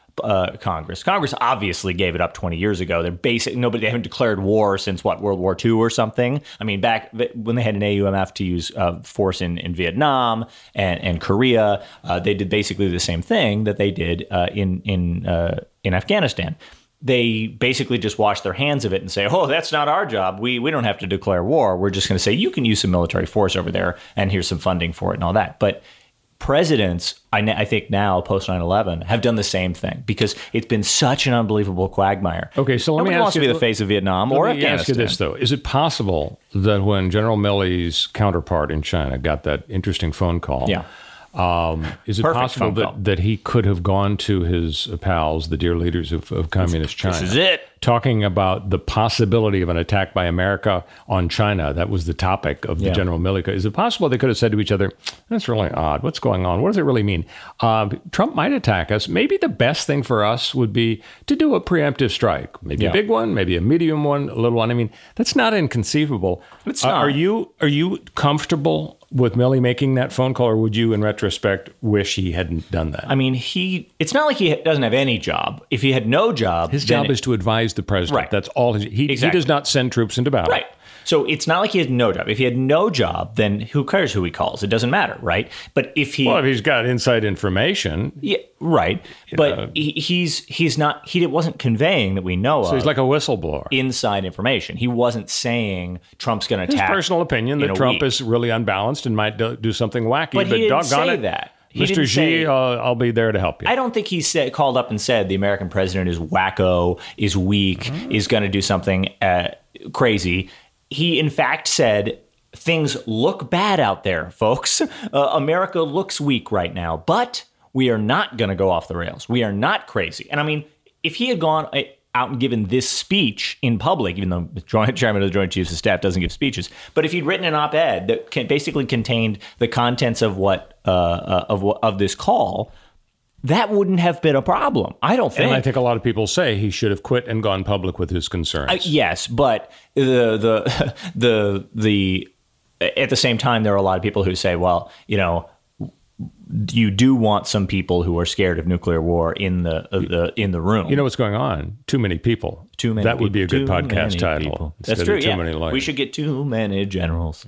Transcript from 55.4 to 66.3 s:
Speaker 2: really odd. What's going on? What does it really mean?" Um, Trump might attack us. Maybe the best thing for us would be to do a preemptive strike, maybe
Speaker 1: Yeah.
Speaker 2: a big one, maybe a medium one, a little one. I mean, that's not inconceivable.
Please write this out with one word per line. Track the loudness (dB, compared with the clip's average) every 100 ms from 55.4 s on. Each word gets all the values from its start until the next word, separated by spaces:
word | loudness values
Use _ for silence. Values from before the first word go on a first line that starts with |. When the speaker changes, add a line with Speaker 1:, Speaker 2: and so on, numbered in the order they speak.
| -2
Speaker 2:
really | 0 0
odd. | 0 0 0
What's | -2 -2
going | 0 0 0
on? | 2
What | 2
does | 2
it |
really | 2 2
mean?" | 2 0 -4 -12 -20 -2
Um, | 2 2 0 -4 -4
Trump | -2 0 0
might | 0
attack | 0 2 2 2
us. | -2 0
Maybe | 0 2 2
the | 0
best | 2 0 0 0
thing | -2
for | 0 2 2
us | 0 -2
would | 0 0
be | 2 0 0 -8 -14 -2
to | 2
do | 2 2
a |
preemptive | 2 0 2 0 -2
strike, | 0 0 0 -4 -12
maybe | -6 -2
Speaker 1:
Yeah. | 2
Speaker 2:
a |
big | 2 2
one, | 0 0
maybe | 0 0 2
a |
medium | 2 2 2 2
one, | 0 0 -2
a | 0
little | 2 2
one. | 2
I |
mean, | 0 -2 -6 -12 -4
that's | -2 2
not | 2
inconceivable. | 2 0 0 0 0 0 0 0